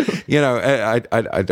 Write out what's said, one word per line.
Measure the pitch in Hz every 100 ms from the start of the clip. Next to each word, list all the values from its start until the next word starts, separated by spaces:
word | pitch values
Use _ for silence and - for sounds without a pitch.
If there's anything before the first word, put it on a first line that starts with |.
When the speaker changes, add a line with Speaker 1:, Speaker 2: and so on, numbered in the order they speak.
| 285
Speaker 1:
<laughs> | - -
Speaker 2:
you | 147
know, | 139 120
I, | 127 135 110 117
I, | -
I, | 113 110 -
I, | 92